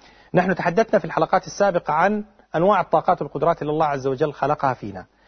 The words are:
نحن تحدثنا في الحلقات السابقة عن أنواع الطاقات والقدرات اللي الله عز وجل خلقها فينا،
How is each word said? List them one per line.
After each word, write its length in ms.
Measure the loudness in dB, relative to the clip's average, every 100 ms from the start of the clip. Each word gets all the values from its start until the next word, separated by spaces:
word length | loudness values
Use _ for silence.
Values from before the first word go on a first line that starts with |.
| -20 -20 _
نحن 200 | -2 0
تحدثنا 440 | -2 0 0 2 0
في 60 |
الحلقات 420 | 0 -2 0 0 -2
السابقة 460 | 0 0 0 -2
عن 320 | 0 2 0 -6 _ _
أنواع 260 | 0 2 2
الطاقات 420 | 2 2 2 0
والقدرات 400 | -2 -2 0 0
اللي 100 | -2
الله 140 | 0 0
عز 200 | 0 -4
وجل 260 | -2 -2
خلقها 420 | 0 -2 0 0
فينا، 320 | -2 -8 -12 -16 _